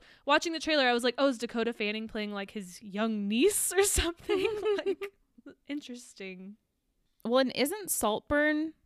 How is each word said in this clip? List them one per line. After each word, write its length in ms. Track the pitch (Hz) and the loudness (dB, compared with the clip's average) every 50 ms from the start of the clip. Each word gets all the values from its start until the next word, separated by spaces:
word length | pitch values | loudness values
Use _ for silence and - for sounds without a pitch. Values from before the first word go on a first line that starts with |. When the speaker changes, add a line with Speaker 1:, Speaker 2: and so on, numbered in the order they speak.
| - - - - - | -10 -12 -20 -6 0
Speaker 1:
watching 260 | 269 285 311 - 339 | 2 2 2 2 0
the 60 | 330 311 | -4 -4
trailer, 300 | - 311 311 294 262 247 | -2 0 2 4 4 4
I 40 | |
was 120 | 240 240 240 | 2 2 2
like, 100 | 247 233 - | 0 0 2
"Oh, 100 | 277 277 | 2 2
is 100 | 247 220 | 2 0
Dakota 340 | 240 226 - 233 226 233 | -4 -6 -4 -2 -2 -2
Fanning 360 | 233 - 214 208 208 220 220 220 | -2 -4 -4 -4 -4 -6 -8 -8
playing, 240 | - 220 208 208 | -6 -6 -6 -6
like, 180 | 208 196 202 202 | -6 -8 -8 -8
his 320 | - 214 190 180 - - | -10 -10 -12 -12 -14 -16
young 460 | 220 202 185 208 226 226 220 208 202 202 | -14 -8 -4 -2 -2 0 0 -2 -2 0
niece 440 | 214 233 311 415 415 - - - | 2 4 4 4 4 2 0 0
or 120 | 359 370 403 | 2 2 4
something?" 640 | 381 - 349 339 339 339 - - - 415 370 381 453 427 415 | 4 2 2 0 0 -2 -4 -2 0 0 2 2 0 -2 -2
<laughs> 160 | 392 427 403 359 - | 0 0 0 0 0
Like, 280 | 392 359 - 392 403 - _ _ _ _ - - 277 - _ _ - | -2 -4 -4 -6 -10 -12 _ _ _ _ -20 -20 -20 -20 _ _ -10
interesting. 880 | 285 294 - - 240 247 - - - - 196 190 185 180 185 196 208 - _ _ _ _ _ _ _ _ _ _ _ _ - | -8 -8 -8 -10 -14 -14 -16 -18 -16 -14 -12 -12 -12 -12 -14 -16 -18 -20 _ _ _ _ _ _ _ _ _ _ _ _ -2
Speaker 2:
Well, 140 | 226 240 262 | 2 4 4
and 140 | 269 240 - | 4 4 2
isn't 380 | - 247 285 392 427 370 - | 0 0 0 0 -4 -4 -4
Saltburn 840 | - - 240 214 220 - - - 294 294 294 302 302 302 311 320 - _ _ | -2 0 0 0 0 0 0 0 2 4 4 4 2 0 -2 -4 -6 _ _